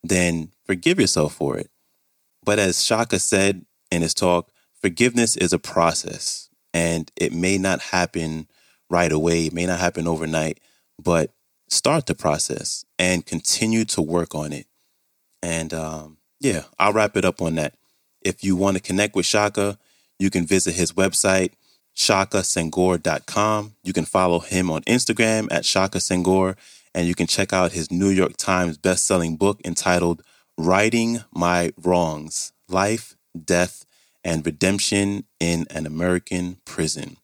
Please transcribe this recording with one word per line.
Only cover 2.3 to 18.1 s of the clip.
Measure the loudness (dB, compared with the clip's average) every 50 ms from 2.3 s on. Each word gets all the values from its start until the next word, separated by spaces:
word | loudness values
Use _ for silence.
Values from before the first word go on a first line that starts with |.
| _ _ _
But | 0 2
as | 2 2 2 2 0 0
Shaka | 0 2 0 2 0 0 -2
said | 0 2 2 4 4 2 0 -2 -8 _ _ _ _ _
in | -2 0
his | 0 0 0
talk, | 2 2 2 2 2 0 _ _ _ _ _ _
forgiveness | _ -4 -4 0 2 0 2 4 2 2 2 2
is | 0 0 0 0
a | -2
process, | -4 -2 0 2 2 2 2 -2 -6 -8 -10 -8 -8 -8 -8 -8 -14 _ _ _ _ _ -2
and | 0 0 0 0 -2 -4 -8 _
it | -2 -2 -2
may | 0 0 0 2 0 2
not | 0 0 -2 -2
happen | -4 -2 0 0 0 0 -2 -4 -4 -4 -6 -8 -10 _ _ _ _ _ _ _ _ _
right | 0 2 2 2
away. | 2 2 2 2 2 2 0
It | -2 -2
may | -4 -2
not | -2 -2 0
happen | -2 -2 -2 -2 -2
overnight, | -2 -2 -2 -2 -4 -2 -2 -2 -2 -6 _ _ _ _ _ _ _ _
but | -6 0 2 2 2 2 0 _ _ _ _ _ _ _ _
start | -4 0 0 2 0 0 0
the | -4 -6
process | -2 0 -2 0 0 -2 -6 -6 -8 -6 -8 -10 -10 -12 _ _
and | -2 0 0 0 0 -2
continue | -4 -8 -6 -2 -2 -2 0 0 0 2 0 0
to | 0 -2 -2
work | -2 0 0 -2 -2 -2 -6
on | -8 -6 -6 -8
it. | -10 -12 _ _ _ _ _ _ _ _ _ _ _ _ _ _ _ -6
And, | -4 -4 -4 -4 -6
um, | -6 -6 -6 -8 -8 -10 -12 -16 -20 _ _ _ _ _
yeah, | -2 -2 -2 -2 -6 -10 _ _
I'll | 0 2 4
wrap | 2 0 2 0
it | 0 0
up | 0 0 0 -4
on | -2 -2
that. | -2 -4 -4 _ _ _ _ _ _ _ _